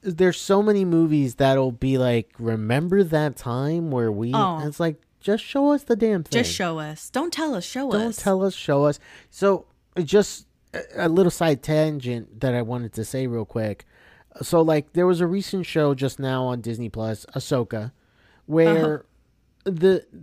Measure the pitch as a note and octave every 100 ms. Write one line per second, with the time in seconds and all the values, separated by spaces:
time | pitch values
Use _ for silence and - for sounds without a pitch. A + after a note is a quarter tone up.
0 | G3+ E3 F#3 E3+ - G3+ G#3+ G3+ F#3+ E3+
1 | E3 D3+ C3+ A#2 C3+ C3+ C3 A#2+ C3+ C3
2 | B2+ A#2+ A2 - A#2 A2+ G#2+ C3 F3 F#3+
3 | F3+ D#3 D3+ - C3 A#2+ C#3+ E3 E3 B2+
4 | A#2 G#2 A#2 C3+ G3 E3 D3+ D3 E3+ D#3
5 | _ _ - A3 - C#4 C#4+ D4 - A#3
6 | A3 G3+ D#3 A#3 A#3+ - F3+ D#3+ D3+ D#3
7 | - B3+ E4+ D#4 D#4 A3+ F3 B3 C#4 G#3+
8 | A3+ G#3+ G3+ F#3+ F#3+ - - C#3+ D3 C#3+
9 | - - _ - G3 F#3+ - _ _ -
10 | D#3 G3 G3 - _ _ _ - - -
11 | F3 E3 F3+ - E3 D3 - D#3 D#3 D3+
12 | B2 A#2+ A2 G#2+ C3 B2 A2+ B2 A#2 -
13 | A2 C3 C3 A#2 G#2+ A#2 A2 G2+ - _
14 | - - _ - - E3+ D#3+ D3+ C#3+ E3
15 | F3+ F3 F3 F#3+ F#3+ F#3+ E3+ D#3+ D3 C#3
16 | C3+ - C3+ C3 B2+ B2 A#2 A2+ A#2 A2+
17 | A2 A2 - - - C3+ A#2 A2 A2 _
18 | _ _ _ _ - D#3 E3 D#3+ D#3 D3+
19 | _ _ _ _ _ _ - F3 F#3 F#3
20 | - -